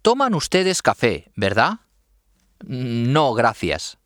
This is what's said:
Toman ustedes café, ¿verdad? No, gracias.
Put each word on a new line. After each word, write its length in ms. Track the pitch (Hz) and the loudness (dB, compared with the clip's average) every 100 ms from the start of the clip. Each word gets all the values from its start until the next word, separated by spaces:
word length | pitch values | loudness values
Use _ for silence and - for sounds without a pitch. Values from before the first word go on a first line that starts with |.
Toman 340 | - 247 269 | 2 2 0
ustedes 460 | 185 - 185 185 180 | -2 0 0 0 0
café, 520 | - 101 120 80 _ | 0 0 -2 -2 _
¿verdad? 460 | - 98 101 139 220 _ _ _ _ _ _ _ _ - | -4 -2 2 0 -2 _ _ _ _ _ _ _ _ -12
No, 680 | 127 127 117 120 147 143 | -8 -4 -2 0 2 2
gracias. 640 | 113 117 110 85 73 - - | 2 0 0 -4 -4 -8 -16